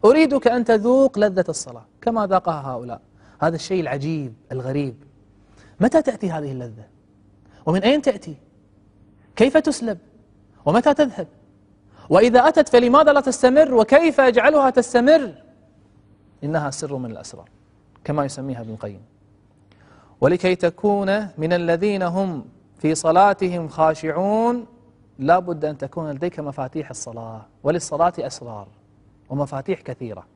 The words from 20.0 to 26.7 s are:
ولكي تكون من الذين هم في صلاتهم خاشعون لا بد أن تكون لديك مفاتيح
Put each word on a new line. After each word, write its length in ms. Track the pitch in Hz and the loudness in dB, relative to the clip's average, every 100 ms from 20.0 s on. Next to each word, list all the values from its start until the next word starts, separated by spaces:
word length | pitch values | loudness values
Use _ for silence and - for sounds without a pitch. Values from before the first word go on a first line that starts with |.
| _ _ | _ _
ولكي 340 | 135 175 185 180 | 0 0 0 0
تكون 760 | 170 165 208 202 196 202 208 - | -2 -2 -2 -2 -2 -4 -6 -8
من 160 | 160 | -4
الذين 480 | 175 170 170 208 202 | -2 0 0 0 -2
هم 440 | 180 175 196 156 117 _ _ _ | -4 -4 -4 -6 -12 _ _ _
في 180 | 151 160 | -2 0
صلاتهم 720 | 165 170 202 196 185 175 160 | 2 4 4 2 -4 -4 -8
خاشعون 1000 | - 160 156 160 151 190 214 233 240 226 _ _ _ _ - | 0 0 0 -4 -4 -2 0 0 -2 -8 _ _ _ _ -8
لا 200 | 135 180 | 2 2
بد 260 | 175 160 151 | 2 -6 -6
أن 120 | 147 | -6
تكون 340 | 135 - 156 | -10 -10 -8
لديك 280 | 139 175 175 | -6 -8 -8
مفاتيح 500 | 147 139 131 | -12 -10 -10